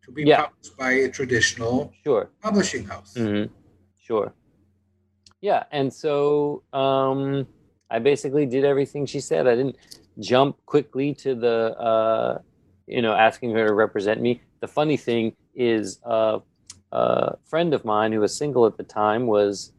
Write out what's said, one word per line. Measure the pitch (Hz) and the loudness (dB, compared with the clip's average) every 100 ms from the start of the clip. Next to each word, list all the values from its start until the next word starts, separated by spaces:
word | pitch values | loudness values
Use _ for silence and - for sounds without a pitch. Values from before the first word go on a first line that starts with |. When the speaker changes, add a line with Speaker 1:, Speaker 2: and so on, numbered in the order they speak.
Speaker 1:
to | - | -16
be | 123 | -2
Speaker 2:
Yeah. | 147 147 | 4 4
Speaker 1:
published | 147 _ - - | 2 _ -20 -6
by | 131 | 0
a | 127 131 | 2 0
traditional | - 127 120 - - 117 127 147 _ | -2 -2 0 0 -2 -2 -2 -4 _
Speaker 2:
Sure. | 151 113 - _ | 0 0 -2 _
Speaker 1:
publishing | 220 202 175 127 | -2 0 0 -4
house. | 101 110 - | -10 -16 -14
Speaker 2:
Mm-hmm. | 123 110 104 110 - _ _ _ _ | -4 -2 0 -4 -10 _ _ _ _
Sure. | _ 110 107 _ _ _ _ _ _ _ _ _ _ _ | _ -2 -2 _ _ _ _ _ _ _ _ _ _ _
Yeah, | 202 143 - | -2 -2 -2
and | 147 135 | -4 -4
so, | - 156 143 143 147 147 147 _ | -4 -4 0 0 0 -2 -6 _
um, | 139 135 135 135 135 139 139 127 _ _ _ _ | -2 0 0 0 -2 -2 -4 -6 _ _ _ _
I | 117 | 0
basically | 120 143 143 139 143 | 2 0 0 0 0
did | 127 | 2
everything | 139 135 135 147 139 | 2 2 -2 -6 -6
she | 143 | -8
said. | - 160 135 | -4 0 2
I | 120 | 2
didn't | 135 - _ - _ - | 0 -6 _ -20 _ -14
jump | 104 123 139 - - | 0 2 2 0 -2
quickly | 147 - 127 139 | -2 0 -6 -4
to | 147 135 | -4 -6
the, | 123 117 113 113 - | -2 0 0 -2 -2
uh, | 113 113 110 110 60 - - _ _ _ - | 0 2 2 0 0 -4 -8 _ _ _ -8
you | 127 | -2
know, | 113 | 0
asking | 104 110 - 120 | 4 4 2 -4
her | 110 110 | 0 2
to | |
represent | 104 107 107 98 113 | 2 2 0 -2 0
me. | 120 120 _ _ | 0 -2 _ _
The | 117 | -8
funny | - 151 139 | -2 0 0
thing | - 117 113 - _ | 0 -2 -2 -6 _
is, | - 120 113 101 95 | -2 0 0 -2 -10
uh, | 120 113 110 104 _ _ _ - _ | -4 0 0 -2 _ _ _ -20 _
a | - 60 60 - - | -2 0 0 -2 -6
friend | _ 160 170 | _ -2 0
of | 131 | 0
mine | 113 104 110 | 0 0 0
who | 110 | 0
was | 104 - | 0 -2
single | 147 127 113 | -2 2 2
at | - | 2
the | |
time | - - 107 110 123 | -10 0 0 2 2
was | 104 101 98 - | 2 2 -2 -12